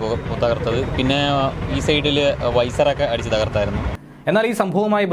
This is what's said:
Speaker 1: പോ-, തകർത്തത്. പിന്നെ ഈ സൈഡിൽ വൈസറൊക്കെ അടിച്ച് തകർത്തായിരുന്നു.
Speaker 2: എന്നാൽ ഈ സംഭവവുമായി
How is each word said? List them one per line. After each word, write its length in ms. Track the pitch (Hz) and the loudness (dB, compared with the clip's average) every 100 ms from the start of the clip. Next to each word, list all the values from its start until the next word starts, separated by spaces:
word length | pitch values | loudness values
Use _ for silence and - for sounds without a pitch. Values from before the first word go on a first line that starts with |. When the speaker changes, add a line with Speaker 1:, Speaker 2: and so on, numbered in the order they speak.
Speaker 1:
പോ-, 140 | 110 117 - - | -4 -4 -4 -2
തകർത്തത്. 360 | 120 113 - 123 123 - | 0 0 0 -2 -2 0
പിന്നെ 240 | 131 139 143 143 135 - - 139 | 0 2 2 2 0 -2 -4 -2
ഈ 40 | - | 0
സൈഡിൽ 300 | 147 147 143 143 135 123 120 | 2 2 2 2 0 0 2
വൈസറൊക്കെ 500 | 123 123 147 139 139 | 0 2 2 2 0
അടിച്ച് 180 | 117 113 | -2 0
തകർത്തായിരുന്നു. 480 | 107 107 107 101 98 85 - - - - | 0 0 0 -2 -2 -4 -6 -14 -8 -2
Speaker 2:
എന്നാൽ 160 | 196 226 | 0 0
ഈ 20 | 226 | 0
സംഭവവുമായി 440 | 190 180 214 208 196 | 0 0 2 2 2